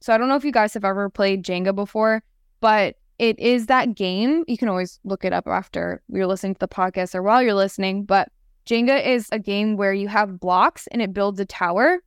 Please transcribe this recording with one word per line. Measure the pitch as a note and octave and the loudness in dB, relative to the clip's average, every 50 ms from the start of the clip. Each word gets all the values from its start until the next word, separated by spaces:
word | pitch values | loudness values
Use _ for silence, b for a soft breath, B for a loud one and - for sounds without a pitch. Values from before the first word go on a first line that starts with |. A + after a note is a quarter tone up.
So | - - A3+ | -2 2 2
I | |
don't | A3 B3 | 2 2
know | C4 C4+ | 2 0
if | D4 C#4+ | 0 0
you | D4 | 0
guys | A#3 A#3 G#3+ G#3+ - | 2 2 2 0 0
have | A3 G3+ | -2 -2
ever | G3 G3 G3 G3+ G3 | -2 -2 -2 -4 -4
played | - - G3+ G3 G3 G3 F#3 | -2 0 0 2 0 0 -2
Jenga | - F3+ F3 F#3 G3 G3 | -4 -4 -2 0 -2 -2
before, | G3 G3+ - - A3 A3 A3 A3 A3 - _ _ _ _ _ _ _ | -2 -4 -4 -2 0 2 2 2 0 -4 _ _ _ _ _ _ _
but | - A3 G#3+ G#3+ G3 D#3 - _ _ _ _ - | 2 4 4 4 2 0 -2 _ _ _ _ -2
it | A#3+ A3+ A3 - | 0 0 0 0
is | - A#3 B3 B3 A3+ | 2 2 2 2 2
that | G#3+ C4 B3+ - B3 G#3+ | 2 2 2 2 0 -2
game. | - G3 F3+ F#3 G3 A3+ C4 D4+ E4+ D#4+ | -2 -2 -2 -2 0 0 0 0 0 -2
You | - A#3+ | -2 -4
can | - B3 | -2 -2
always | A3 F#3 F#3 F#3 F3+ - - - | -2 -2 -2 -4 -6 -8 -12 -8
look | F#3+ G3 - - | -8 -6 -4 -2
it | F#3 F3+ | -2 -2
up | F3+ - | -2 -2
after | - - F#3 F#3+ - - E3 E3+ F3 F3+ - _ - | -2 -2 -2 -4 -4 -6 -6 -6 -6 -6 -8 _ -8
you're | - F#3+ F#3+ | -4 -2 -2
listening | F3+ F#3+ F#3 - G3 F#3+ | -2 -2 -2 -4 -6 -6
to | - | -4
the | F#3+ | -6
podcast | - - - F#3 F#3 F3+ F#3+ F#3 F3+ - | -6 -2 -2 -2 -2 -2 -2 -4 -4 -4
or | F#3 | -4
while | F#3 G3+ A3+ B3+ | 0 2 4 4
you're | B3+ A#3 G3+ | 4 4 2
listening, | G3 G3 G3 - - F#3+ F#3+ F#3+ G3+ G3+ | 2 2 0 0 -2 -4 -2 -2 -4 -2
but | - G3 F#3+ - - _ _ _ _ _ _ _ | 2 2 2 2 0 _ _ _ _ _ _ _
Jenga | - A#3 A#3 A#3+ B3 C4+ C#4 - | -2 0 0 2 2 2 2 2
is | B3+ B3+ A#3+ G#3+ - | 0 0 0 -2 -4
a | A#3+ A3 | -6 -6
game | G3 G3+ G3+ G3+ G#3+ G#3+ G#3+ | -4 -4 -2 -2 0 0 0
where | G3 G3+ G3 G3 | 0 0 0 0
you | G3 G3 | -2 -2
have | G3+ G#3 G#3 G#3+ G3 F#3 F3 | -2 0 0 0 0 -4 -6
blocks | - F3+ F3+ F#3 G#3+ E4 - - - | -2 0 2 4 4 2 0 -4 -10
and | - - A#3 | -8 -4 -4
it | A3+ G3+ F3+ | -4 -2 -2
builds | G3+ G3 G3+ G3 F#3+ | -2 -2 -2 -2 -4
a | G3 | -6
tower. | - - - F#3 E3+ F3 G3+ B3 D#4+ F4+ F4 - | -8 -6 -4 -2 0 2 4 4 4 2 0 -2